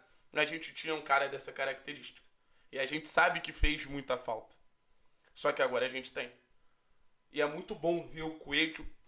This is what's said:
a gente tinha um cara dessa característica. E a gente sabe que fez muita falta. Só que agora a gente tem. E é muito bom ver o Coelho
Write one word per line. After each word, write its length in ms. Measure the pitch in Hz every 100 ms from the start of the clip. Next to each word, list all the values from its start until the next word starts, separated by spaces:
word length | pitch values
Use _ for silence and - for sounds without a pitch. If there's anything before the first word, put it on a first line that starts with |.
| _ _ _
a 120 | 151
gente 280 | 151 160 -
tinha 220 | - 160
um 80 | 156
cara 260 | 147 139 139
dessa 220 | 131 -
característica. 720 | 131 135 127 - 143 123 - - _ _ _ -
E 80 | 127
a 80 | 135
gente 220 | 151 156
sabe 320 | - 175 175
que 120 | -
fez 320 | - 151 147
muita 320 | - 143 131 123
falta. 380 | - 113 - - _ _ _ _ _ _ _
Só 160 | - 147
que 120 | 139
agora 240 | 131 123 127
a 20 |
gente 240 | 131 127
tem. 180 | 143 120 - _ _ - _ _ _ _ _ _
E 100 | 143
é 40 | 147
muito 280 | 156 185
bom 320 | 185 165 175 160
ver 160 | 160
o 140 | 160 156
Coelho 500 | 139 143 160 160 156 -